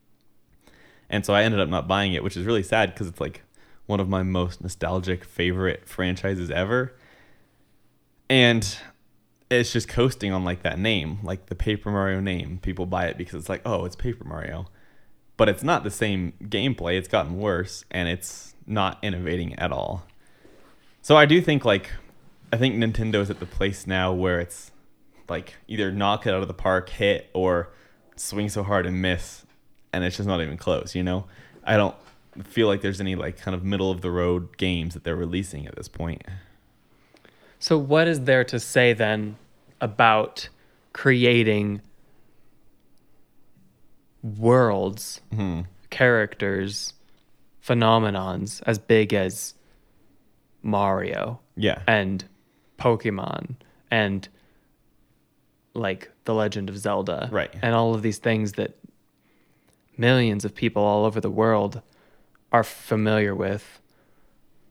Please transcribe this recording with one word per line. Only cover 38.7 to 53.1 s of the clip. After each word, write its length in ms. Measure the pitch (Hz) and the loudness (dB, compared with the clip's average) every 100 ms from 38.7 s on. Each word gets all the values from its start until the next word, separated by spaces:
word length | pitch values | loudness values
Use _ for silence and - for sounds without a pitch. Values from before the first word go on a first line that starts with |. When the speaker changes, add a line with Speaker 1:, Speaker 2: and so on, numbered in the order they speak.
| 127 123 | 4 4
Speaker 2:
then, 440 | 110 107 107 107 107 - _ _ _ | 4 2 0 -4 -10 -20 _ _ _
about 680 | 117 104 117 110 - - - _ _ _ _ | -6 4 6 6 2 -6 -16 _ _ _ _
creating 880 | - 139 123 120 120 110 104 104 104 - - _ - - - - _ - _ _ - _ - - - - - - _ - - _ _ | 0 2 6 6 6 4 2 0 -4 -10 -20 _ -20 -20 -20 -20 _ -20 _ _ -20 _ -20 -20 -20 -20 -20 -20 _ -20 -20 _ _
worlds, 960 | 117 104 117 127 120 98 95 104 - - - | -12 0 6 6 6 2 -2 -4 -12 -14 -8
Speaker 1:
Mm-hmm. 280 | 110 98 85 87 - - | -4 -2 -4 -8 -14 -14
Speaker 2:
characters, 1040 | - 127 117 104 - 101 98 98 104 - - _ - _ _ - - - | 2 4 4 0 -2 -2 -2 -4 -6 -12 -14 _ -20 _ _ -20 -16 -2
phenomenons 960 | 120 113 113 107 98 92 90 98 - - | 2 6 4 4 -2 -4 -6 -6 -6 -2
as 100 | 110 | -2
big 360 | - 110 107 | 4 4 4
as 420 | 104 95 - - - _ _ _ _ _ _ _ _ _ _ | 0 0 -4 -12 -14 _ _ _ _ _ _ _ _ _ _
Mario 800 | - 101 101 95 95 101 - 120 _ - | -2 2 2 0 -2 -4 -6 -8 _ 0
Speaker 1:
Yeah. 260 | 104 - - | 0 2 2
Speaker 2:
and 360 | 110 95 95 - _ _ _ _ - | 2 2 -4 -8 _ _ _ _ -2
Pokemon 800 | 127 113 113 | 0 2 0